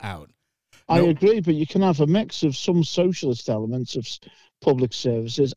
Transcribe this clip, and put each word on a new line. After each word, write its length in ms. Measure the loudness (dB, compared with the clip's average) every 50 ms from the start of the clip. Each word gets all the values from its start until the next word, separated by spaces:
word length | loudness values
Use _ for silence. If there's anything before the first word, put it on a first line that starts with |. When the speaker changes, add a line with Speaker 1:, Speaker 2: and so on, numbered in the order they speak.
| -10
Speaker 1:
out. 280 | -10 -10 -12 -14 -20 _ _ _ _ _ _ _ _ _ _ _ 2
Speaker 2:
I 120 | 4 4
Speaker 1:
No. 80 | 4 4
Speaker 2:
agree, 300 | 4 4 4 4 4 4
but 140 | 2 0 0
you 120 | 0 0
can 160 | -2 0 2 2
have 180 | 2 2 2
a 60 | 2
mix 360 | 2 2 2 0 -2 -4 -2 -2
of 140 | -2 -2
some 260 | -2 -2 0 2 2 2
socialist 680 | 0 0 0 0 0 0 -2 -2 -4 -4 -4 -4 -4
elements 460 | -4 -4 -4 -4 -4 -6 -6 -6 -8
of 100 | -8 -8
s-, 120 | -10 -12 -16 -16 -20 -20 _ _ _ _ _
public 320 | 0 2 2 2 0 -2 -4
services 640 | -4 -4 -2 -2 -2 -4 -4 -2 -2 -2 -2 -2